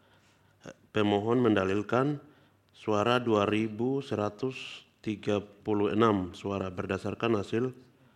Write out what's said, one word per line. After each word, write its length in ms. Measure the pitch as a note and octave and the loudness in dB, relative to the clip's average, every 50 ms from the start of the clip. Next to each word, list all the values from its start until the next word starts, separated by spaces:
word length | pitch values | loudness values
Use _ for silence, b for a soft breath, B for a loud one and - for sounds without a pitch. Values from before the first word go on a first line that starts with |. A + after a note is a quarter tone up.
| b b b b b b b b b b b b - - | b b b b b b b b b b b b -20 -18
eh, 80 | - _ _ _ | -18 _ _ _
pemohon 480 | - G#2+ G#2 G#2 G#2 G2+ G#2 A2+ A#2+ B2+ | -2 0 2 2 2 2 2 2 2 4
mendalilkan 800 | B2 A2+ G#2+ G2 F#2+ F#2 F#2+ G#2 G2+ - A#2 B2 C3+ D3 D3 C#3+ B B B B B B B B B _ _ | 4 4 4 4 2 0 0 -2 -2 0 2 2 2 0 -2 -4 B B B B B B B B B _ _
suara 400 | - - A2 G#2+ G#2 G#2 A#2+ A#2+ | -8 -4 0 0 2 2 4 2
dua 320 | B2 A#2+ A2+ G#2+ G#2 G2+ G#2 | 2 2 4 4 4 4 4
ribu 560 | G#2+ G#2+ A2+ A2 G#2+ G#2+ A#2 C3 C3+ C#3 C3+ | 2 0 0 -2 -4 -4 -2 -2 -2 -4 -4
seratus 800 | - A2 G2+ G#2 G#2 - - C3 C3 B2+ - - - - - - _ _ _ | -4 -4 -2 -2 -2 -4 -4 -6 -6 -6 -8 -12 -16 -16 -18 -20 _ _ _
tiga 400 | - A2 G#2+ F#2+ - G#2 G#2 G2+ | -8 -6 -6 -4 -2 -2 -2 -2
puluh 560 | G#2 - - - - A2 G#2+ G2+ G2+ G2+ G2 | -2 -6 -12 -10 -4 -2 0 2 2 2 4
enam 400 | G#2+ A#2 A2+ G#2 F#2+ F2+ F2 F2+ | 4 4 4 4 2 0 -4 -8
suara 320 | - - G2+ G2 F#2+ F#2+ F#2 | -8 -6 -4 -4 -4 -4 -6
berdasarkan 720 | F2+ F#2+ F#2+ F#2 G2 F#2 - G2+ G2 - A#2 A#2 A2+ G2+ | -6 -6 -4 -4 -4 -4 -4 -6 -4 -2 0 0 0 0
hasil 320 | F#2+ - A2+ A2+ B2+ C3 B2+ b b b b b b b b | -2 -2 -2 -2 -2 -4 -6 b b b b b b b b